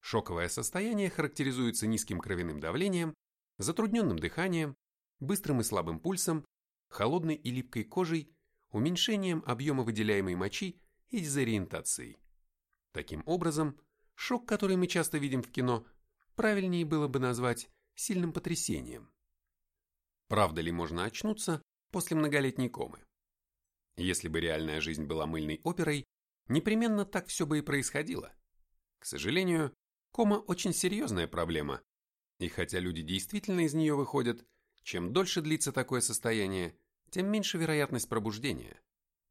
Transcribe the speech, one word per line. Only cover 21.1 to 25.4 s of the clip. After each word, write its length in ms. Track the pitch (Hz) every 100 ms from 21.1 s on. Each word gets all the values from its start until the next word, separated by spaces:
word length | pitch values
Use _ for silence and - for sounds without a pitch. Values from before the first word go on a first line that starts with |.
| - 214 214 - 156 - _ _
после 260 | 190 - 160
многолетней 520 | 151 143 135 127 123
комы? 340 | - - - - _ _ _ _ _ _ _ _ -
Если 320 | 90 87 82
бы 120 | 80
реальная 400 | 82 78 80 78
жизнь 240 | 78 78
была 220 | 73 78 78
мыльной 340 | 80